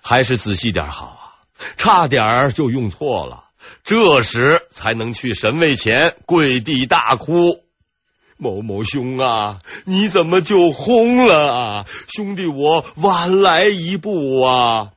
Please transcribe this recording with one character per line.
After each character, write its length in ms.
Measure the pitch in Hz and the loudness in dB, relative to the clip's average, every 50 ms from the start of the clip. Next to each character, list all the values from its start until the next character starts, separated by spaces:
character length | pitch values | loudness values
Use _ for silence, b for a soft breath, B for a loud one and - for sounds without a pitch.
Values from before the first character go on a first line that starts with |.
还 220 | _ - - 127 131 | _ 0 2 2 2
是 140 | 110 127 | 2 -2
仔 180 | 113 - 107 101 | -4 -2 -4 -6
细 160 | 90 - 120 | -4 -4 -4
点 200 | 92 90 76 71 | -4 -4 -6 -6
好 160 | - - - | -10 -14 -14
啊， 160 | - - - - - _ _ _ _ _ B B B B | -18 -20 -20 -20 -20 _ _ _ _ _ B B B B
差 320 | B - 233 214 180 170 139 | B 2 4 4 4 4 2
点 140 | 139 131 110 | 0 0 0
儿 300 | 107 117 123 135 143 - | 2 2 2 0 0 0
就 180 | - 156 123 | -2 -2 -2
用 200 | 117 131 120 107 | -2 -4 -4 -6
错 360 | 90 - 151 143 120 92 73 | -6 -6 -6 -4 -4 -4 -6
了。 180 | 64 62 - _ _ _ B B B B B B | -8 -14 -18 _ _ _ B B B B B B
这 400 | - 214 226 226 185 151 131 117 | -2 0 4 4 6 4 4 2
时 440 | - - 120 123 139 156 165 - _ | 0 -2 0 2 2 2 2 0 _
才 240 | _ - - 110 113 | _ -8 -4 -4 -4
能 180 | 113 110 117 117 | -4 -6 -8 -8
去 220 | - - 123 110 | -8 -6 -6 -6
神 240 | - - 107 123 160 | -2 -2 -2 0 2
位 180 | 165 156 139 | 0 0 0
前 400 | 120 - 107 110 127 156 170 - _ - | 0 0 0 2 2 2 0 -2 _ -6
跪 340 | - 170 170 156 139 127 127 | 0 0 2 2 2 0 -2
地 260 | 110 160 151 127 131 | -2 -2 -2 -2 0
大 300 | 123 180 165 120 113 131 | 0 0 0 0 0 -2
哭 480 | - - - 160 170 175 175 170 - _ _ _ _ _ _ _ _ _ _ _ _ _ _ _ | -2 -2 -2 0 2 2 2 0 -2 _ _ _ _ _ _ _ _ _ _ _ _ _ _ _
：“某 260 | _ - 120 95 101 110 | _ -8 -8 -8 -6 -8
某 200 | 113 98 101 110 | -8 -6 -6 -6
兄 340 | 104 - 143 123 127 131 127 | -4 -4 -6 -6 -6 -4 -2
啊， 420 | 131 127 117 110 104 104 104 95 B B B B B | 0 0 0 0 -2 -4 -6 -10 B B B B B
你 240 | 185 185 190 208 214 | -4 -2 0 0 2
怎 180 | 170 196 170 | 2 0 2
么 140 | 160 175 185 | 4 2 0
就 300 | 165 - 208 190 175 170 | 2 2 4 4 4 4
轰 560 | 143 - - 214 247 233 226 233 247 247 254 | 2 -2 -2 2 4 4 4 4 4 4 6
了 280 | 226 180 151 147 143 120 | 6 6 4 4 2 0
啊？ 320 | 123 123 110 104 104 101 B B B B B | -2 -4 -4 -6 -8 -10 B B B B B
兄 260 | - - 208 196 202 | -10 -10 -8 -8 -8
弟， 100 | 180 190 | -6 -6
我 380 | 165 147 135 143 151 160 165 147 B B | -6 -4 -2 0 2 2 0 -2 B B
晚 460 | 151 160 202 185 170 170 180 185 196 196 | -2 0 0 0 0 0 0 2 4 4
来 240 | 185 165 160 190 | 4 4 4 2
一 300 | 208 208 185 165 170 190 | 2 0 0 -6 -6 -6
步 440 | 190 160 208 208 170 143 135 131 131 127 | -6 -6 -6 -4 -4 -4 -2 0 0 2
啊。” 500 | 131 127 127 123 117 117 110 104 95 _ | 2 2 2 2 2 0 -2 -4 -8 _